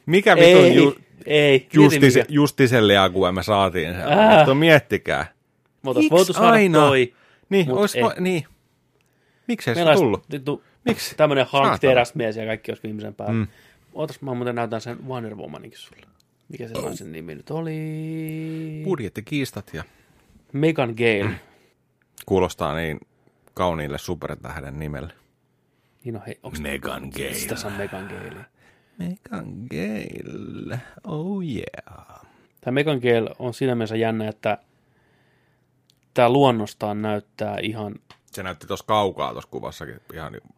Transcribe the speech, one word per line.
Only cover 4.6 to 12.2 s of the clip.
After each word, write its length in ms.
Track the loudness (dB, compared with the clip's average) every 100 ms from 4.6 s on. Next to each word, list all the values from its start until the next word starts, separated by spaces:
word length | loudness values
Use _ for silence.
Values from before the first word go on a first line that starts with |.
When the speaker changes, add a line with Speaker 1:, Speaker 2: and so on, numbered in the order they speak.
| 6 6 4 -4 -2 -4 -4 _ _ _ _ _
Speaker 2:
Me 80 | -4
oltais 140 | 0
Speaker 1:
Miksi 120 | 4 4
Speaker 2:
voitu 160 | 2
saada 160 | 4 4
Speaker 1:
aina? 260 | 6 6 6
Speaker 2:
toi, 360 | 6 4 2 -4 _ _ _
Speaker 1:
Niin, 200 | 0 0
Speaker 2:
mut 100 | 0
Speaker 1:
ois 160 | 0
Speaker 2:
ei. 80 | 0
Speaker 1:
vo-, 180 | 0 0
niin. 240 | -2 -2 -6 _ _ _ _ _ _ _ _ _ -8
Miksei 260 | -6 -2
se 40 | 0
Speaker 2:
Meillä 120 | 4
olisi 120 | 4
Speaker 1:
tullut? 280 | 4 0 -6
Speaker 2:
vittu 320 | -10 -8 -8 -10 _
Speaker 1:
Miksi? 300 | -4 -4 -6 0
Speaker 2:
tämmönen 300 | 2 2 2
Hank 140 | 2 2
Speaker 1:
Saatana. 120 | 2
Speaker 2:
Teräsmies 580 | 4 4 2 -2